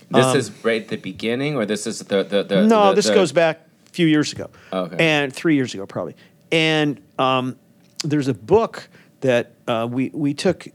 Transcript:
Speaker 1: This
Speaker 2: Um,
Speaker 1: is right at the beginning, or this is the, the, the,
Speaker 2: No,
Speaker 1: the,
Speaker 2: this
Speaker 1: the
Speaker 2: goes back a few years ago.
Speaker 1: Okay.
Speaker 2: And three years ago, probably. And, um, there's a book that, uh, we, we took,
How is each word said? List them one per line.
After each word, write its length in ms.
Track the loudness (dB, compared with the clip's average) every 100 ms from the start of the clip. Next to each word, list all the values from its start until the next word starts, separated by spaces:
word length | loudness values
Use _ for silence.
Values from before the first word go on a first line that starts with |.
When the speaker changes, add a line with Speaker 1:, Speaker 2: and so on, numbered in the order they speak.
| 0
Speaker 1:
This 160 | 4 4
Speaker 2:
Um, 100 | 2
Speaker 1:
is 140 | -2 -4
right 180 | -2 -2
at 60 | -4
the 80 | -10
beginning, 580 | -10 -6 -4 -2 -4
or 100 | -4
this 220 | -4 -4 -6
is 140 | -8
the, 240 | -2 -2
the, 180 | 0 -2
the, 240 | 0 2 4
Speaker 2:
No, 220 | 6 4
Speaker 1:
the, 80 | 4
Speaker 2:
this 100 | 2
Speaker 1:
the 80 |
Speaker 2:
goes 160 | 2 2
back 300 | 2 0 -2 _ _ _
a 40 |
few 160 | 0 2
years 240 | 2 0
ago. 180 | -6 -14 -16 -8
Speaker 1:
Okay. 240 | -6 -4 -2
Speaker 2:
And 340 | 0 0 -2
three 220 | -2 0
years 180 | 0 0
ago, 140 | -8 -10
probably. 300 | -8 -8 -12 -20 _ _
And, 500 | 0 2 2 0 -2 _ -4
um, 380 | 0 0 -2 -8 _ _ _ -10
there's 240 | -2 -2 -2
a 60 |
book 560 | -4 2 2 2 -6 -18 -20 _ _
that, 300 | 0 0 -2 _ -4
uh, 220 | -4 -2
we, 200 | -4 -4
we 220 | -2 -4
took, 320 | -2 -2 -2 -10